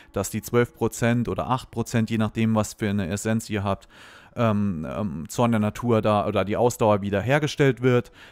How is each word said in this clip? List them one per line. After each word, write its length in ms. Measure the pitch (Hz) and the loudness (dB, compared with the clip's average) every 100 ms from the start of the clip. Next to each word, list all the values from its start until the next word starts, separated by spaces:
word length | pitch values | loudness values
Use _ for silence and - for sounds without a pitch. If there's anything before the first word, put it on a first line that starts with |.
| - | -8
dass 180 | 101 98 | -6 -4
die 100 | 110 | -6
zwölf 320 | - 120 120 | 0 2 2
Prozent 560 | - 113 - 117 120 110 | 0 -4 0 0 0 0
oder 220 | 92 80 | -4 -2
acht 220 | 127 - | -4 -4
Prozent, 380 | 117 113 120 110 | -8 -2 -2 0
je 80 | 113 | 0
nachdem, 360 | 107 - 110 | -2 0 0
was 200 | 110 107 | 2 -2
für 160 | - 107 | -2 -2
eine 180 | 101 90 | -2 -2
Essenz 420 | 101 110 113 - | -2 -2 -2 -2
ihr 140 | 104 | -4
habt, 240 | 98 95 - - - - - - | -2 -4 -8 -20 -20 -20 -14 -2
ähm, 500 | 117 104 101 82 73 | 0 2 0 -4 -6
ähm, 360 | 64 104 76 - | -6 -6 -8 -6
Zorn 220 | - 120 | -2 0
der 80 | 113 | 2
Natur 420 | 104 - 120 113 | 0 -2 0 2
da 240 | 107 104 | 4 2
oder 200 | 95 104 | 2 -2
die 120 | 95 92 | 0 2
Ausdauer 460 | 120 - 113 104 | 0 2 2 2
wiederhergestellt 800 | 101 98 101 147 147 - 143 131 | 0 -2 0 0 0 2 2 2
wird, 300 | 123 123 - - - | 2 2 0 -10 -20